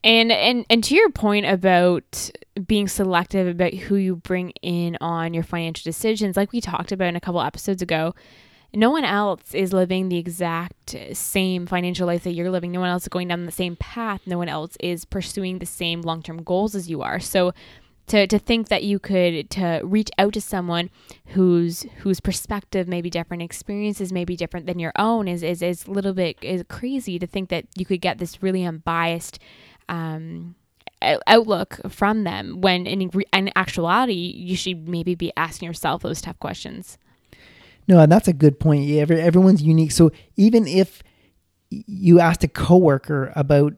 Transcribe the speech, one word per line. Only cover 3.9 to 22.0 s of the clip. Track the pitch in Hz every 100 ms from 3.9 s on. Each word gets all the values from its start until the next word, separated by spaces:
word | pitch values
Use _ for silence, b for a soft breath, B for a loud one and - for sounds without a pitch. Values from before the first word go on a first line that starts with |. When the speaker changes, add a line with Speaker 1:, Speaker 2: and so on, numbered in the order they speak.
| 202
Speaker 1:
you | 190 175
bring | - 180 180 -
in | 180 175 170 170
on | 165 165 165
your | 170
financial | 165 170 165 160
decisions, | - 160 220 220 208 185
like | 202
we | 240
talked | 208 170 175
about | 190 180
in | 175
a |
couple | 185 175
episodes | 135 - - 185
ago, | 175 160 160 - b b b b b
no | 208 220
one | 320
else | 254 202 208 180 - -
is | 185
living | 190 180 185 190
the | 175
exact | 170 170 175 165 180 - - - -
same | - - 196 185 180 175
financial | 180 180 180 175
life | 175
that | 185
you're | 175 175
living. | 185 175
No | 180
one | 180
else | 180
is | -
going | 185 180
down | 175 170
the |
same | - 180 170
path. | - - 226 196 -
No | 175
one | 175
else | 151 170 -
is | 175 175 -
pursuing | 196 180 - 185 185
the | 180
same | - 170 170
long-term | 165 165 160 165
goals | 160 180 214 202
as | 175
you | 160
are. | - -
So | - 190 180 - b b b b -
to, | 214 196
to | 208
think | - 233 220
that | 202
you | 202 202
could, | - 190 175 160 -
to | - 175 165
reach | 180 214 214 -
out | 202
to | 208
someone | - 190 175 170 175 b b b -
whose, | 190 185 175 170 170 -
whose | -